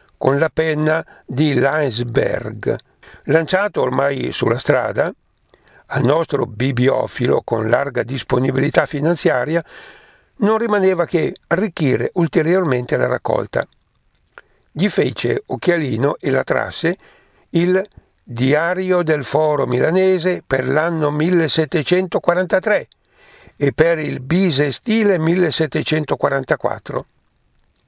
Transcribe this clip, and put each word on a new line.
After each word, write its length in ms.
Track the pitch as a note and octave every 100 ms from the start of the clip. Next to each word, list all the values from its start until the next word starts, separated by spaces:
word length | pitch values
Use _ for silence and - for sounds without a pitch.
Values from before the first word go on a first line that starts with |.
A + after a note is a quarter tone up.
| _ -
con 200 | C3 C#3
la 100 | D#3
penna 560 | - D#3+ D3+ D#3 D#3+ - - -
di 280 | B2+ D3+
Laensberg. 1200 | B2+ C3+ D#3 C#3+ G#2+ A#2+ A#2+ - G2 A2 G#2+ A2 A2+ - _ - -
Lanciato 580 | - D#3 D#3+ F#3 G3+ D#3+
ormai 500 | B2+ C3 C#3 C3+ B2
sulla 260 | - A2+ B2
strada, 540 | - C3+ A2 G#2 E3 - _ _ _ - _ - -
al 160 | C#3
nostro 440 | C3+ D#3 E3 C#3 B2
bibliofilo 960 | G#2 C3 A#2+ B2+ B2 A2+ - B2+ C3+
con 260 | - A2+ A2
larga 340 | B2 C#3 A#2+
disponibilità 840 | A#2 C3 - B2 C3 C3 C#3+ E3+ C#3+
finanziaria 760 | C#3+ D#3 E3+ E3+ C3+ C3 E3 - - - - _ _ _ -
non 200 | G3+ A3
rimaneva 480 | A3+ G#3 F#3+ F3+ E3
che 280 | E3 D3 - -
arricchire 640 | E3 G3+ - C#3+ A#2+ B2
ulteriormente 800 | F#3 E3 - D#3 F#3 E3+ B2 B2 B2+
la 100 | B2
raccolta. 600 | B2 - A2+ G#2 - - _ _ _ _ _ _ - - _ _
Gli 180 | - G3
fece 540 | - C3 A2 A#2+ A#2+ -
occhialino 720 | B2+ - E3+ C#3+ A2+ C#3 -
e 120 | C#3
la 140 | C3
trasse 520 | - C3 G2+ - D#3+ F#3 - _ _ _ _
il 320 | E3 F3 F#3 G3+ - - _
Diario 800 | - A#2 C3 D3 E3+ F3+ F#3 F3+
del 220 | D#3+ D3
Foro 420 | B2+ D3+ D#3 C#3+ B2
Milanese 760 | B2 C#3+ F3+ F#3+ F#3 F3 F3 -
per 200 | C3 B2+
l'anno 440 | C#3+ E3+ D#3+ D3
millesettecentoquarantatré 1800 | D3 E3 F3+ D#3+ - D3+ D#3+ C#3 F3+ F#3 F3+ - F3 F3+ F#3+ G3+ G3 - _ _ _ - - - -
e 160 | C#3+
per 260 | - E3 D#3+
il 220 | D3 C3+
bisestile 1000 | C3 F3 F#3+ C3+ D3 - - A3 G#3 F3
millesettecentoquarantaquattro, 1900 | D#3+ F3+ E3+ - D#3+ D#3 B2+ D#3 D3+ C#3+ C#3+ C#3 C3 D3+ - G#2 - B2+ - _ _ _ _ _ _ _